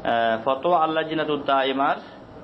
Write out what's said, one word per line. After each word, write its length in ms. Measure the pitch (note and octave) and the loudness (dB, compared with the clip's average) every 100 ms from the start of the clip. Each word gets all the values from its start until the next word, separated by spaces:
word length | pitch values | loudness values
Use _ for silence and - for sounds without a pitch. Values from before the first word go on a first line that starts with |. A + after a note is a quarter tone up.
| A#2+ A#2 A#2 A2+ B2 | -2 2 2 2 0
ফতোয়া 340 | C3+ F3 F3 | 0 2 2
আল-লাজনাতুদ 680 | D#3+ D#3+ D#3 D#3 D3+ D3 C#3 | 2 0 -2 -2 -2 -2 0
দাইমার 500 | C#3 C3+ C3+ C#3+ F3 - - - - | 2 2 2 0 0 -6 -18 -20 -18